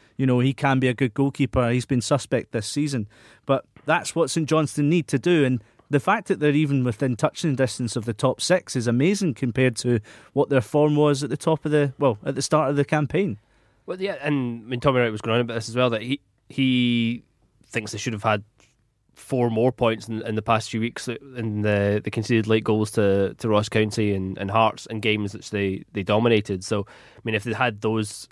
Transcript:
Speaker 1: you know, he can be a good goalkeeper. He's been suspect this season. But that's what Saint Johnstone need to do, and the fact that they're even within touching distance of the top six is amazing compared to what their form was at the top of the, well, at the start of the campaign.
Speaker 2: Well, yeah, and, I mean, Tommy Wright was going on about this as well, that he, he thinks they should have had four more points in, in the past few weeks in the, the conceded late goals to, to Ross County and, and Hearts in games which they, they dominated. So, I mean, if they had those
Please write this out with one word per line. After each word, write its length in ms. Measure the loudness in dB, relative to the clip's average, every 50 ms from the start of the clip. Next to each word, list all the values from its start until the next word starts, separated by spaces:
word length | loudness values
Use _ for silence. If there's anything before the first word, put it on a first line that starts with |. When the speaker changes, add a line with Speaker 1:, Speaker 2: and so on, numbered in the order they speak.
| _ _ _ -2
Speaker 1:
you 80 | 0
know, 120 | 2 2 4
he 140 | 2 2 0
can 260 | 0 2 2 2 2
be 100 | 2 0
a 60 | 0
good 200 | 0 -2 -2 0
goalkeeper. 560 | 0 0 0 0 0 -2 0 0 0 0 2
He's 160 | 0 0 -2
been 140 | 0 -2 -2 0
suspect 500 | 0 0 0 0 0 -2 -2 -2 -2 -6
this 140 | -6 -6 -4
season. 400 | -4 -4 -4 -2 -2 -4 -6 -8 _ -20 -20 -20 -20 _ _
But 200 | -2 0 0 -2 _ _ -10 -2
that's 280 | 0 0 0 0 -2 -2
what 160 | 0 0 0
Saint 180 | 0 -2 0 2
Johnstone 400 | 2 0 0 0 -2 -2 0 2
need 180 | 2 0 0 0
to 100 | -2 0
do, 260 | 2 2 4 4 4
and 200 | 2 2 -2 -4 _ _ _ _ -2
the 100 | -2 0
fact 280 | 2 2 0 0 0 -2
that 100 | -2 0
they're 120 | 2 2
even 340 | 4 4 2 2 2 0 0
within 320 | 0 -2 0 0 -2 -2
touching 400 | 0 0 -2 -2 0 -2 -2 0
distance 400 | 0 0 -2 -2 -4 -6 -4 -4
of 80 | -4 -4
the 80 | -4 -4
top 300 | 0 0 0 0 0 0
six 340 | 0 0 0 0 -2 -6
is 100 | -4 -2
amazing 460 | 0 2 2 4 2 2 2 0 -2 -2
compared 420 | -2 -4 -4 0 2 2 2 2
to 260 | 0 0 0 0 0 0 -4 -16 -20 -18 -6 -2
what 160 | -2 0 2
their 100 | 2 0
form 360 | 2 2 2 2 2 2 4
was 280 | 2 2 2 2 0 -2
at 60 | -6
the 60 | -6 -4
top 260 | -2 -2 -2 -2 -2
of 60 | 0 0
the, 220 | 0 0 0 -2 0
well, 200 | 0 0 0 0 -4
at 80 | -6 -6
the 80 | -4 -4
start 260 | 0 0 0 2 2
of 80 | 0
the 80 | 0 0
campaign. 540 | 0 0 -2 0 0 0 -2 -2 -2 -4 -8 _ _ _ _ _ _ _ _ _
Speaker 2:
Well, 120 | -12 -10 -6
yeah, 200 | -6 -6 -6 -6
and, 440 | -4 -2 -2 -2 -2 -4 -6 -8 -10
I 20 | -8
mean, 120 | -6 -2
Tommy 200 | 0 2 4 4
Wright 100 | 2 2
was 120 | 0 -2 -2
going 140 | 0 0
on 40 | 2
about 140 | 0 0 -2
this 160 | -6 -6 -4
as 60 | 0
well, 120 | 2 2 2
that 140 | 2 0 -4
he, 180 | -4 -6 -6 _ _ _ _ _ -10
he 720 | -4 0 0 2 2 2 2 2 2 2 0 0 -2 -4 -8 _ _ _ _ _ _ _ _ _
thinks 240 | -6 -6 -6 -6 -8
they 40 | -8
should 140 | -6 -6 -6
have 100 | -2 0
had 220 | 0 0 0 -2 _ _ _ _ _ _ _ _ _ _ _ _ _ _
four 340 | -18 -10 -4 -2 0 0 0
more 220 | 2 2 2 2 2
points 360 | 2 0 0 0 0 -6 -8
in, 120 | -8 -8 -6
in 80 | -4 -4
the 80 | -4 0
past 280 | 2 2 2 0 -2
few 100 | -6 -4
weeks 280 | -4 -4 -6 -8 -8 -8
in 540 | -10 -10 -12 -16 -10 -6 -6 -4 -2 -2 0
the, 400 | 2 2 2 2 2 2 0 -2
the 60 | -4
conceded 360 | -4 -4 -2 2 2 2 2
late 180 | 4 2 2 2
goals 260 | 2 0 0 0 0 0
to, 420 | 2 2 4 4 2 2 0 -2 -4
to 100 | -2 2
Ross 220 | 2 2 2 2
County 440 | 2 0 0 0 0 0 0 0 0
and, 220 | -2 -2 -4 -6
and 140 | -6 -6 -2
Hearts 340 | 2 2 2 2 0 -4 -12
in 140 | -10 -8 -4
games 320 | 0 0 0 0 -2 -4 -8
which 180 | -10 -12 -6
they, 340 | -4 -2 0 0 -2 -4 -8 _ -8
they 100 | -6 -2
dominated. 600 | 0 2 4 4 4 4 4 2 0 -6 -6 -4
So, 180 | -4 -4 -4 -4 -6 -12 -20 -20 -20 -20
I 40 | -12 -6
mean, 100 | -4 -4
if 100 | -4 -2
they 80 | -4 -2
had 260 | 0 0 -2 -2 -2
those 480 | -2 -2 0 0 -2 -4 -6 -14 -14 -10